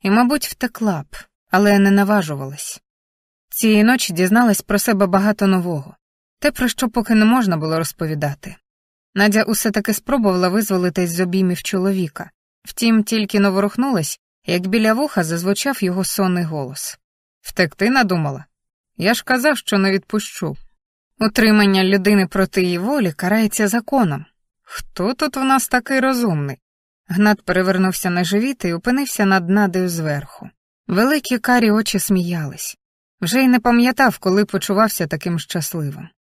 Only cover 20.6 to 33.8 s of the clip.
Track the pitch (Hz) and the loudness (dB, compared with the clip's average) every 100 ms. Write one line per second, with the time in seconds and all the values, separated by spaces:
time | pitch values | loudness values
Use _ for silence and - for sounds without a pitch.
20.6 | - _ _ _ _ _ 220 233 220 214 | -16 _ _ _ _ _ -2 2 4 6
21.6 | 202 190 190 196 190 208 185 190 190 196 | 4 4 2 2 4 2 2 0 0 0
22.6 | 180 175 202 285 185 147 180 214 214 - | -2 -2 -2 -2 -2 -2 -2 0 0 0
23.6 | 208 233 226 269 190 143 151 _ _ _ | 0 -2 -2 0 0 -2 -12 _ _ _
24.6 | _ - - - 190 262 302 269 262 262 | _ -16 -14 -6 -4 -2 -4 -2 0 0
25.6 | - 254 240 262 262 254 233 156 143 127 | 0 -4 0 0 0 0 0 -2 -4 -10
26.6 | _ _ _ _ _ 180 208 202 - 180 | _ _ _ _ _ 2 2 2 0 0
27.6 | 185 185 190 180 185 175 170 202 254 262 | 0 2 0 0 -2 -2 0 0 -2 -4
28.6 | 180 170 240 254 269 - 196 190 175 202 | -4 -4 -2 -2 -2 0 2 2 2 2
29.6 | 202 185 180 165 156 143 139 - - _ | 2 0 -2 -2 -4 -4 -8 -18 -20 _
30.6 | _ _ - 180 247 302 - 247 - 247 | _ _ -2 0 2 0 -2 -4 2 2
31.6 | 226 214 220 196 - 185 175 170 147 - | 4 2 0 -4 0 -2 0 -6 -6 -10
32.6 | - - _ _ _ _ 170 247 262 247 | -14 -16 _ _ _ _ -2 2 4 4
33.6 | 247 233 | 4 2